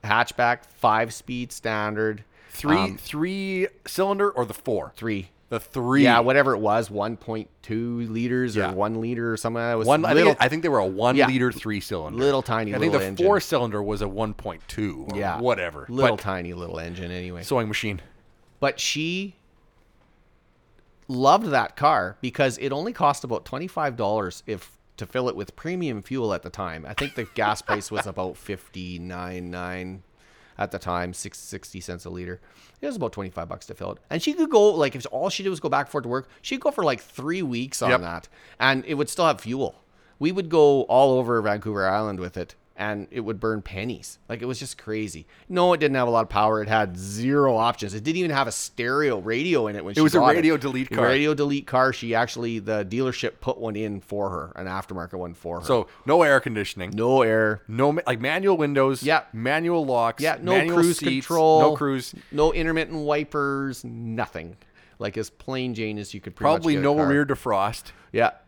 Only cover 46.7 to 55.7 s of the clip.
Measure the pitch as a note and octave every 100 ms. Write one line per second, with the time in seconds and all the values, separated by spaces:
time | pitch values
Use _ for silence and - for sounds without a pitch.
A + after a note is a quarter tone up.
46.7 | A2 G2+ F2+ G2 G2+ B2 C#3+ C#3 A2+ A#2
47.7 | A#2+ G2+ G#2 A#2+ E3+ F3 C#3+ B2 - -
48.7 | - A#2+ C3+ D3 G#2+ F#2+ A#2 E3+ D3+ G#2+
49.7 | G#2 F2 G2+ D#3 F3+ B2+ E3 D#3+ D3+ C3+
50.7 | B2+ C3 - A#2+ C3+ D3 C#3+ C#3+ C#3+ C#3
51.7 | B2+ C3 B2 A#2 A2+ A#2 - A#2+ A2+ G2+
52.7 | G#2+ F#2+ A2+ C3 B2 A#2 - - - A2+
53.7 | G#2 A2 G2+ - G2+ G2 F2 D#2+ - F#2
54.7 | F#2+ - F#2+ F2 F#2 F2 E2+ E2+ E2+ E2